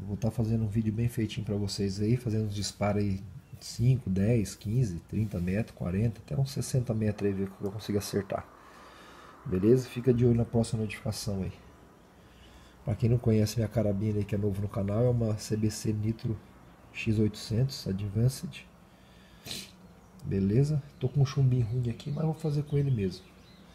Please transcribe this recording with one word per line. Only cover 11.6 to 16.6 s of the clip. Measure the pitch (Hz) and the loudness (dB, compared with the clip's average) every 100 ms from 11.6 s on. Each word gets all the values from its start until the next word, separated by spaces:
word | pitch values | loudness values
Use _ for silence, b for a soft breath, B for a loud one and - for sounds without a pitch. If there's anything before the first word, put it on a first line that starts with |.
| - - - - - B B B B B B B - | -18 -20 -20 -20 -20 B B B B B B B -6
Pra | 107 | 0
quem | 113 | 2
não | 120 | 2
conhece | 117 110 107 - | 4 4 2 0
minha | 107 | 0
carabina | - 104 98 107 104 | 0 0 0 0 0
aí, | |
que | 98 104 | -2 0
é | |
novo | 104 98 | 0 -2
no | 101 | -4
canal, | - 98 104 | -2 -2 2
é | 123 | 2
uma | 120 113 107 | 2 0 -2
C | - 107 | -2 0
B | 107 | 0
C | - 113 | -2 -4
Nitro | 107 107 113 120 107 - - | -2 -2 -2 -4 -6 -8 -20